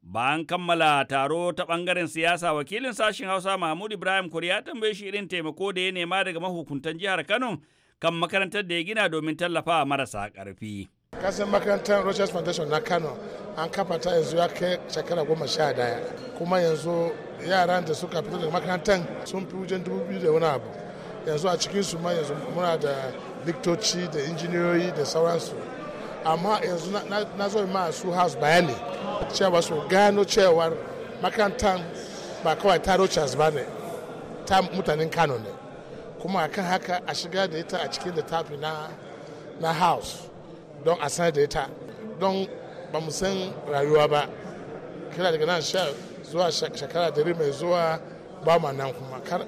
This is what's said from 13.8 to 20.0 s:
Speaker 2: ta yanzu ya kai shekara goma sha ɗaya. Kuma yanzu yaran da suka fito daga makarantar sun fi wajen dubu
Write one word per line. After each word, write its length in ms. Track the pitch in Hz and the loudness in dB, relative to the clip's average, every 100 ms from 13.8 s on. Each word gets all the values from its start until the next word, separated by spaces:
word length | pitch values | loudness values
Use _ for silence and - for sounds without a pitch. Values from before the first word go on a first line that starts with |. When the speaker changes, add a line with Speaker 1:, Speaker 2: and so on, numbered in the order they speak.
| 190 165 | -2 0
Speaker 2:
ta 120 | 170 | 2
yanzu 260 | 175 143 165 | 2 2 2
ya 100 | 170 | 2
kai 300 | - 180 180 - | 2 0 0 -4
shekara 380 | 160 151 170 147 | -6 -2 -2 2
goma 200 | 160 139 | 0 0
sha 260 | - 147 | 2 2
ɗaya. 640 | 127 123 117 - - - - | 2 0 0 -6 -8 -10 -6
Kuma 200 | 170 185 | 2 4
yanzu 500 | 165 156 160 170 170 151 - - 160 | 4 2 0 0 0 -2 -8 -8 2
yaran 400 | 185 175 180 160 | 4 6 4 2
da 80 | |
suka 280 | 147 175 170 | -2 -2 -4
fito 140 | 151 175 | -2 -4
daga 120 | 160 | 0
makarantar 760 | 175 156 180 214 190 170 - - | 0 0 -2 2 2 2 -8 -6
sun 180 | 190 185 | -6 -6
fi 80 | 185 | -8
wajen 260 | 185 185 | -4 -4
dubu 220 | 180 190 | -2 -4